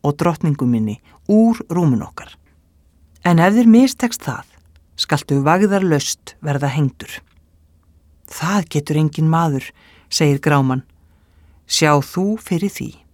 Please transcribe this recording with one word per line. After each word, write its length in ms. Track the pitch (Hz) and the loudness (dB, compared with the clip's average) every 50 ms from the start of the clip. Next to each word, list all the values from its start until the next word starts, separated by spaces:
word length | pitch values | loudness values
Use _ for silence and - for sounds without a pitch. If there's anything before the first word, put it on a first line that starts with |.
| - | -2
og 160 | 143 143 - | -4 -4 0
drottningu 480 | - 175 165 - - 165 143 139 139 | -2 -2 -2 0 -2 -2 -2 0 0
minni, 320 | 123 120 113 110 107 104 - _ _ _ _ _ - | -2 0 0 -2 -4 -6 -10 _ _ _ _ _ 0
úr 340 | 202 214 226 226 226 - - _ | 2 4 4 4 2 -2 -6 _
rúminu 320 | 165 175 175 151 127 110 73 | -4 0 2 2 0 0 -4
okkar. 320 | - - - - - - _ _ _ _ _ _ _ _ _ _ _ _ _ _ _ _ _ _ | -8 -14 -18 -20 -20 -20 _ _ _ _ _ _ _ _ _ _ _ _ _ _ _ _ _ _
En 160 | 180 175 165 | 2 4 4
ef 160 | 165 185 202 | 4 4 4
þér 160 | 226 247 226 | 6 6 6
mistekst 560 | 220 233 262 262 - _ - 233 233 - - | 6 6 6 2 0 _ -4 -4 -4 -6 -10
það, 180 | - 123 - - _ _ _ _ _ _ _ _ _ _ | -10 -10 -10 -12 _ _ _ _ _ _ _ _ _ _
skaltu 440 | - - - - 143 - - 147 139 135 | -10 -4 -4 -4 -4 -2 -2 -2 0 2
vægðarlaust 920 | 147 165 185 202 202 196 196 185 180 156 143 143 - - _ _ - - _ - | 2 2 2 2 2 2 0 0 0 0 0 -2 -4 -10 _ _ -20 -20 _ -6
verða 280 | 151 143 139 143 139 127 | -4 -4 -2 -2 -2 -2
hengdur.“ 480 | 147 151 135 - _ - - - - _ _ _ _ _ _ _ _ _ _ _ _ _ _ _ _ _ _ _ _ _ - | 0 -2 -2 -4 _ -20 -18 -18 -18 _ _ _ _ _ _ _ _ _ _ _ _ _ _ _ _ _ _ _ _ _ -20
„Það 380 | - - 156 170 196 208 165 - | -12 -8 -4 -2 -2 -2 -2 -2
getur 260 | - 147 147 - 156 | -4 -6 -4 -2 -2
enginn 340 | 151 156 151 147 - 160 160 | 0 0 0 0 0 0 0
maður,“ 400 | 160 165 170 160 143 135 - - _ _ _ _ _ _ _ _ | 2 2 0 0 -2 -4 -6 -10 _ _ _ _ _ _ _ _
segir 320 | - - 165 147 143 139 | -4 0 2 2 0 0
grámann. 420 | - 156 151 143 135 131 127 135 - _ _ _ _ _ _ _ _ _ _ _ _ _ _ _ _ | 0 0 2 2 2 0 -2 -4 -6 _ _ _ _ _ _ _ _ _ _ _ _ _ _ _ _
„Sjá 320 | _ - - 160 151 147 143 | _ -4 0 2 2 2 2
þú 380 | 139 - - 180 185 202 220 220 | 0 -2 -6 -4 -4 -4 -4 -6
fyrir 320 | - - 185 165 202 202 | -6 -6 -4 -4 -4 -4
því“ 200 | - - 127 - 151 - _ _ | -6 -8 -12 -12 -12 -18 _ _